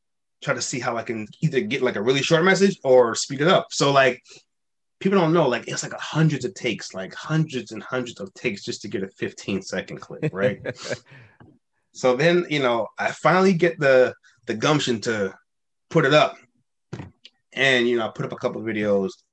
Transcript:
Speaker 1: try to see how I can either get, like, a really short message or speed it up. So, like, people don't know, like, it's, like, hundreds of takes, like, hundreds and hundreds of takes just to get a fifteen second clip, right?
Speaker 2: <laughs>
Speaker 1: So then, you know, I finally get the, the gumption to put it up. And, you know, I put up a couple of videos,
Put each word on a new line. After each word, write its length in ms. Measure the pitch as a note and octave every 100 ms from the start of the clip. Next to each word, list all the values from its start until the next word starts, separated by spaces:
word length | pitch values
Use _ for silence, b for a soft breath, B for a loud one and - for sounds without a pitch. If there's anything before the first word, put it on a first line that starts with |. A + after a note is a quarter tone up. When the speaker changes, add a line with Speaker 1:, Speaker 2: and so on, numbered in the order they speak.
| _ _ _ _
Speaker 1:
try 100 | - B2
to 60 |
see 180 | - C3+
how 180 | B2 A#2
I 60 |
can 240 | A2 A2 G#2 -
either 200 | D#3 C3
get, 200 | G#2+ -
like, 140 | A#2+ G2+
a 60 |
really 200 | A2+ C3+
short 220 | - E3
message 340 | F#3 F3+ G3 F#3
or 320 | C3+ B2+ A#2 A2
speed 260 | - C3+
it 60 | D#3+
up. 200 | F3 -
So, 220 | - C#3
like, 300 | C#3 C3 - B B _ _ _ _ _ _
people 200 | F#3+ G3
don't 140 | D#3+
know, 140 | E3+ C3+
like, 200 | A#2 -
it's, 160 | C#3+
like, 100 | B3
hundreds 520 | - - D3+ D#3+ C#3 B2
of 80 | -
takes, 380 | B2 G2 -
like, 200 | F#2 F#2
hundreds 580 | - - D#3+ D#3 C3 G2+
and 120 | A2
hundreds 360 | - B2+ A#2+ -
of 140 | G2
takes 300 | - B2 G2+
just 180 | - -
to 60 | G#2
get 160 | G#2+
a 60 | F#2+
fifteen 520 | - A#2 - - G2
second 380 | - F#2 - -
clip, 300 | - - D3+
right? 280 | F3+ G3 - C3+
Speaker 2:
<laughs> 60 | - - - b b b b - _ _ _ _
Speaker 1:
So 220 | - B2+ B2
then, 300 | E3 F3 F3
you 120 | D3
know, 260 | B2+ A#2 G#2 -
I 100 | G#2
finally 420 | - D#3 F3+ F#3+
get 260 | E3+ E3+ E3
the, 340 | C#3 C3 A#2 - b b -
the 80 |
gumption 480 | A2 C#3 D3 C3 A2+
to 320 | A#2+ A2 F#2+ - _ _ _ _ _
put 160 | E3 C#3+
it 80 |
up. 240 | D3+ - - _ _ _ _ _ - - _ - _ _
And, 340 | - C3+ B2 A#2+
you 80 | A#2
know, 80 | G#2+
I 60 |
put 120 | -
up 100 | C3+
a 20 | D3
couple 240 | B2 A#2
of 60 | A2
videos, 460 | G#2+ G#2 G2+ F#2+ - _